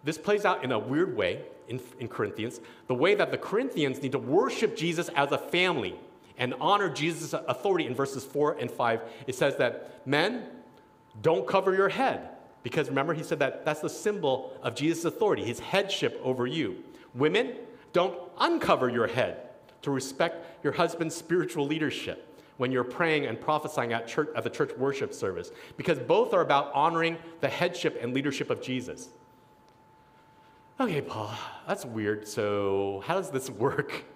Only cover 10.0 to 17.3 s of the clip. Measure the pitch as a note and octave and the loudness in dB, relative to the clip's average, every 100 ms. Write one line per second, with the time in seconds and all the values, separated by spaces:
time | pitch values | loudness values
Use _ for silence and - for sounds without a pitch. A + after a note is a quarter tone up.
10 | - C#3+ F3+ B3 G#3+ - - - - _ | 0 2 2 0 -10 -16 -20 -20 -20 _
11 | - G#2+ B2+ F3 F#3+ G3 F#3 F#3+ G3 F3+ | -20 0 2 2 4 2 4 4 4 4
12 | C4 - - - - - - D#3+ C3+ C3+ | 2 0 -6 -16 -20 -12 -4 -2 0 0
13 | D3 D#3+ D3+ D#3 C3+ - - D3+ D#3 - | 0 -2 -2 0 0 0 -2 -2 -4 -2
14 | G#3+ G3+ D3+ B2+ - - B2+ A#2 D3 E3 | -2 0 2 0 -2 -6 -6 0 0 2
15 | E3+ - G#3+ C3 G2+ A#2+ - F#3+ G3 - | -2 2 2 2 0 -6 0 0 0 0
16 | C3 - C3 B2+ B2 D#3+ A#2 F2+ - - | 0 0 -2 0 0 0 -2 -4 -12 -20
17 | - B2 D3 | -16 0 2